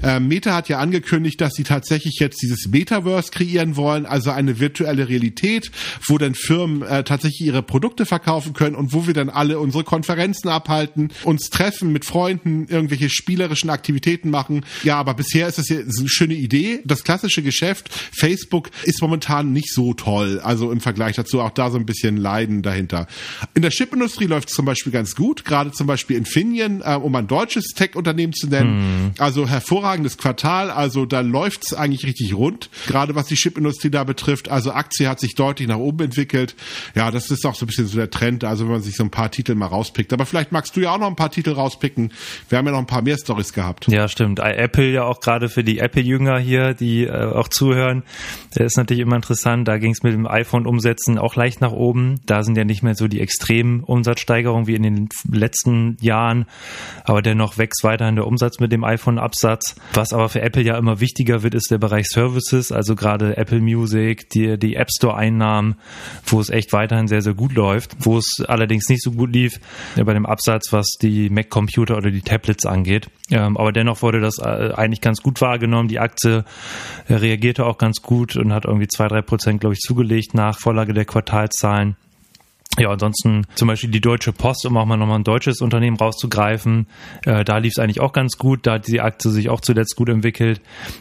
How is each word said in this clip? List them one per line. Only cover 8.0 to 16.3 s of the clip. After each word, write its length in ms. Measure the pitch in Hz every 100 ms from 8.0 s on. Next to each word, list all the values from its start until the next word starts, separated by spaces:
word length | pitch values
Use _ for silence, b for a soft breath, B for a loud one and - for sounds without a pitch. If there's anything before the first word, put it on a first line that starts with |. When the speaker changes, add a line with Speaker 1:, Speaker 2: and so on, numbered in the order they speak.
| 220
Speaker 1:
verkaufen 460 | 175 - 160 151
können 240 | 147 151 143
und 160 | 139
wo 160 | 147 170
wir 60 |
dann 160 | 151 135
alle 300 | 143 147 156
unsere 260 | 147 139 156
Konferenzen 640 | 165 156 165 185 196 180
abhalten, 640 | 160 156 156 151 151 151 B
uns 260 | - 156 -
treffen 440 | - 190 202 175
mit 100 | 147
Freunden, 640 | - 175 180 185 170 156 156
irgendwelche 420 | 170 156 139 143
spielerischen 600 | - - 180 180 151 160
Aktivitäten 600 | 143 - 139 165 170 156
machen. 360 | 143 131 147 135 B
Ja, 140 | 151 147
aber 160 | 135
bisher 340 | 120 139 160 175
ist 100 | 165
das 120 | 147
ja 80 | 160
eine 320 | 123 110 135
schöne 260 | - 160